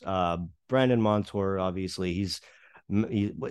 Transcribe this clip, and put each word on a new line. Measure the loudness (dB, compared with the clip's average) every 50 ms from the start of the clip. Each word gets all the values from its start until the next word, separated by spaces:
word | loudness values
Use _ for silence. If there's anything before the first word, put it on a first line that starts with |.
| -6
Uh, | -2 0 0 0 0 0 -2 -6 -8 -12 _ _ 0
Brandon | 2 4 4 4 4 4
Montour, | 4 4 4 2 0 -2 -2 -2 -2 0 0 0
obviously, | -2 -2 -2 -4 -6 -6 -4 -4 -2 -2 -2
he's, | -2 -2 -4 -6 -8 -12 -16 -20 -20 -20 -20 -20 -18 -8 -2
m-, | 0 0 0 0
he, | 0 0 -2 -2 -4 -6 -8 -6